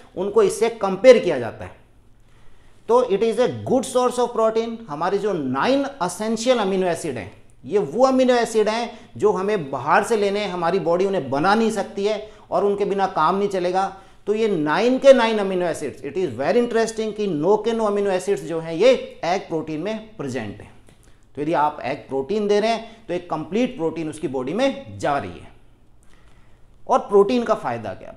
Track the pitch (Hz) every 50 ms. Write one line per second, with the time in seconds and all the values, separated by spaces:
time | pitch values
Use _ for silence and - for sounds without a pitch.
0 | - - - - 190 202 196 226 208 185 190 - 226 233 226 - 202 190 190 185
1 | 247 262 247 220 160 175 151 127 117 107 104 - 92 92 - - - - _ -
2 | _ - - - - - - - - - - - - - - - - - 226 247
3 | 247 - 190 190 220 226 214 226 254 185 123 110 104 120 214 262 220 - - 254
4 | 247 247 247 247 247 240 240 226 220 220 220 226 226 233 226 220 - 160 143 147
5 | 170 185 196 196 185 214 190 160 139 131 127 139 160 226 269 277 277 269 - -
6 | 175 175 - - 214 220 226 220 226 262 254 233 202 190 196 190 185 175 165 -
7 | - 156 123 117 90 101 - - - - - - - 123 175 208 180 139 151 226
8 | 262 262 262 254 262 254 247 240 226 226 226 220 208 208 214 233 240 233 - -
9 | - - - 117 180 214 185 185 190 202 214 196 147 131 139 135 139 151 175 208
10 | - - 233 208 202 196 196 208 208 185 185 180 170 170 185 196 151 165 170 180
11 | 196 196 196 180 135 123 131 143 160 190 208 226 226 220 - 196 190 - - 202
12 | 196 208 220 202 - - - - - - 165 175 196 202 202 202 202 180 196 196
13 | 196 185 185 165 156 165 190 196 202 196 196 185 175 185 180 190 190 185 - -
14 | - - - - - 196 214 220 226 214 196 160 147 151 151 180 220 247 262 262
15 | - 269 262 247 226 226 220 214 196 190 190 180 180 170 147 - 156 123 110 -
16 | - 143 143 185 185 151 110 113 139 160 202 240 240 233 196 226 220 220 226 214
17 | 220 220 202 214 208 202 170 147 151 190 214 208 208 233 233 226 220 208 202 202
18 | 202 202 185 185 185 202 196 - 160 151 165 165 165 165 165 160 208 254 247 -
19 | - - - - - 165 180 202 - - 175 160 151 - 147 151 165 208 220 208
20 | 214 - - - 147 135 120 127 110 101 95 101 - - - - - - - -
21 | - - - - - - - 147 147 156 170 151 151 151 147 - - 123 147 147
22 | - - 131 135 131 135 202 220 208 202 202 208 214 220 226 220 226 - - -
23 | - - 175 - - - 165 156 151 - 180 226 254 240 - 156 160 160 156 165
24 | 160 151 - - 175 151 127 131 127 135 170 226 269 277 - - - 113 101 98
25 | 156 156 143 139 104 92 87 - - - - - - - - _ - - - -
26 | - - - - - - - - - - - - - - - - - - - 262
27 | - - 202 196 196 202 254 240 233 220 208 208 - 135 120 113 107 98 92 -
28 | - - -